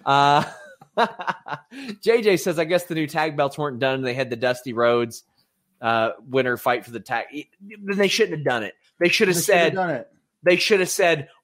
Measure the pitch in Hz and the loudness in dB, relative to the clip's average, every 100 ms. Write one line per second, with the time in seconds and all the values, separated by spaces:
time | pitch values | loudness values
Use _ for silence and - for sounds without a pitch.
0 | - 139 143 147 - - - - - - | 0 4 6 4 0 -10 -20 -20 -10 -2
1 | 226 - 180 - - 147 _ 262 262 208 | -2 -4 -8 -8 -10 -14 _ -18 -14 -6
2 | 208 240 208 175 190 160 160 180 - 160 | 0 2 2 2 0 -4 0 -2 -2 -6
3 | 147 160 160 147 139 151 147 120 135 135 | -4 -2 -4 -2 -4 -2 -6 -2 -2 -2
4 | 131 127 123 117 123 123 139 113 117 120 | -4 -4 -4 -2 -2 -4 -6 0 2 2
5 | 117 - _ _ _ _ _ _ 117 113 | 0 -6 _ _ _ _ _ _ -2 0
6 | 113 - 120 131 127 120 131 120 117 113 | 0 -4 -4 0 0 0 0 -2 -4 -14
7 | 95 117 - 143 - _ 202 214 196 202 | -6 -8 -6 -12 -16 _ -20 -16 -6 0
8 | 196 208 196 156 139 120 101 - _ - | 0 2 0 0 -2 -2 -4 -12 _ 0
9 | 175 - 196 175 180 180 165 190 180 131 | 0 2 2 2 2 4 4 0 -4 -4
10 | - _ _ _ 170 175 - 202 180 - | -8 _ _ _ 2 2 2 2 2 2
11 | 175 160 139 _ | 2 2 -2 _